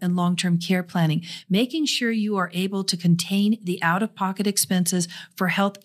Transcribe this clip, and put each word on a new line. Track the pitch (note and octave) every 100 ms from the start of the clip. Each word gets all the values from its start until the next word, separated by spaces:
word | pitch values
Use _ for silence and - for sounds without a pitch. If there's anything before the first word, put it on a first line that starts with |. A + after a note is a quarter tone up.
and | F3+ F3+
long-term | F3 F3 F3+ E3+
care | F3 F#3
planning, | F3 F3+ D#3+ D#3 - - -
making | F#3 B3 D#4+ D4
sure | - A#3+
you | A3+ G#3 G3+
are | F3
able | F3+ F#3+ G3
to | F#3+ F3
contain | F3 E3+ - G3 G#3 A3
the | F3+ F3+
out-of-pocket | E3 F3+ A3 - F#3+ F#3+ G3+
expenses | G3 - F#3 F3 F3+ F3 - - -
for | F#3
health | F#3 G3+ G3